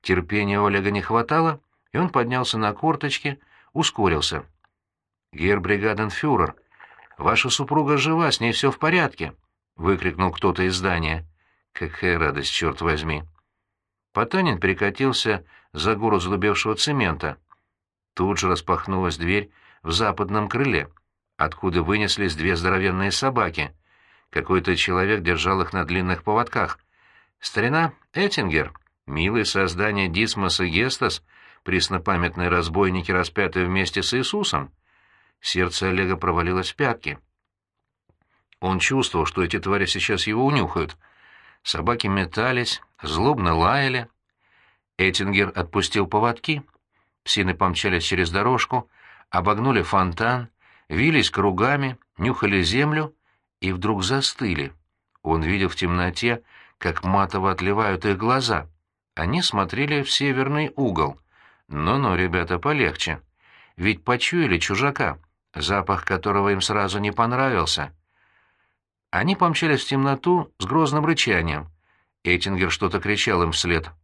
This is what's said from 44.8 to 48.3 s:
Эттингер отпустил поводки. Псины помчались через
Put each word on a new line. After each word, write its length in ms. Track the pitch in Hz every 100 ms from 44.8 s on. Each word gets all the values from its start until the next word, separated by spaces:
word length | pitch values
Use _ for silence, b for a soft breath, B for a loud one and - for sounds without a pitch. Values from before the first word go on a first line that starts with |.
| _ -
Эттингер 540 | 92 90 98 98 98
отпустил 520 | - 85 101 - 107 92
поводки. 560 | 107 117 120 - 147 - _ _ _ _ _
Псины 300 | - - 95
помчались 500 | 85 95 85 101 90
через 260 | - 92 85